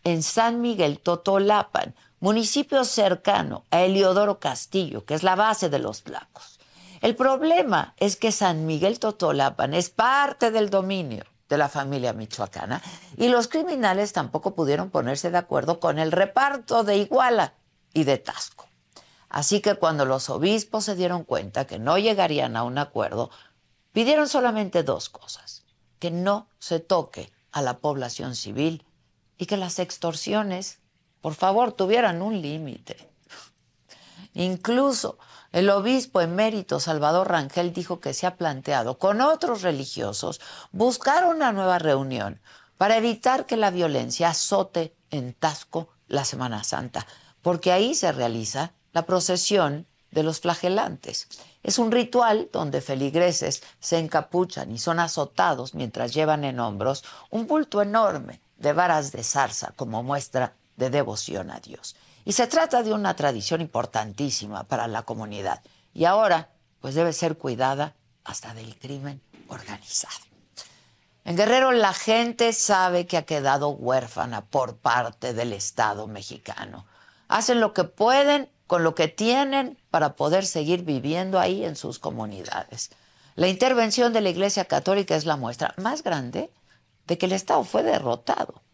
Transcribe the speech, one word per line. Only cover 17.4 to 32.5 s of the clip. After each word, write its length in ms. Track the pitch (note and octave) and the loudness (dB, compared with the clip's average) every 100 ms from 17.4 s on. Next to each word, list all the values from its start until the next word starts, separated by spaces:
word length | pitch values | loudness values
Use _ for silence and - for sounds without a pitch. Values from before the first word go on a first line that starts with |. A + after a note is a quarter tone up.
| D3+ _ _ _ _ | 0 _ _ _ _
y 120 | D#3 | 0
de 140 | C#3+ C3 | 2 0
Tasco. 500 | - - - - - _ _ - _ _ _ | -2 -10 -12 -14 -20 _ _ -20 _ _ _
Así 320 | - C#3+ G3+ | -2 2 2
que 140 | G#3 | 2
cuando 300 | G3+ D#3+ D#3 | 2 2 2
los 260 | C3+ C3 - | 2 0 -2
obispos 540 | B2+ E3+ A3 G#3 A3 | 0 2 0 -2 -4
se 100 | G#3+ | -4
dieron 300 | F#3 F3+ F3 | -2 -2 -2
cuenta 420 | D#3+ - G2+ - C#3 | -2 -4 -2 -6 -4
que 140 | F#2+ | -4
no 180 | A#2+ F3+ | 2 2
llegarían 580 | A3 G3+ F3 C#3+ B2+ A2+ | 4 2 2 2 0 -2
a 60 | |
un 160 | A#2+ C3 | -2 -4
acuerdo, 520 | C#3+ - G2+ G#2+ A#2+ - - _ _ _ _ | -4 -2 -2 -2 -6 -8 -20 _ _ _ _
pidieron 360 | G#3+ A#3 D4+ C#4+ | 0 4 4 4
solamente 560 | C#4+ B3 A3 G3 F3 | 2 2 0 0 0
dos 240 | C#3 F2+ - | 0 -2 -6
cosas: 560 | - - - - - _ _ _ _ | -16 -18 -18 -18 -20 _ _ _ _
que 140 | F3 | -6
no 360 | E3+ F#3 G#3 G#3+ _ | -2 0 -2 -4 _
se 200 | - E3 | -4 -4
toque 520 | E3 F3+ - - - _ _ | 2 0 0 -12 -16 _ _
a 100 | D3+ | -4
la 180 | C3 B2+ | -2 -2
población 580 | D3+ C#3 B2 - C3+ A#2+ | -2 -2 -6 -8 -8 -8
civil 480 | G#2 G#2 D#3 E3 _ _ _ _ _ _ | -8 -2 -2 -4 _ _ _ _ _ _
y 100 | F3+ | -4
que 100 | G3 | -4
las 240 | F3+ - | -4 -4
extorsiones, 1000 | F3+ - E3+ D#3 - G#3+ G3+ F3+ F#3+ - _ _ _ _ | -6 -4 -6 -6 -2 -2 -2 -6 -8 -14 _ _ _ _
por 140 | D#3 | -10
favor, 380 | D3+ F#3+ G3+ A#3+ | 0 2 4 2
tuvieran 500 | - F#3+ A#3 A3+ E3+ | 0 2 4 2 0
un 180 | G3+ G#3+ | -4 -4
límite. 560 | D3 | -6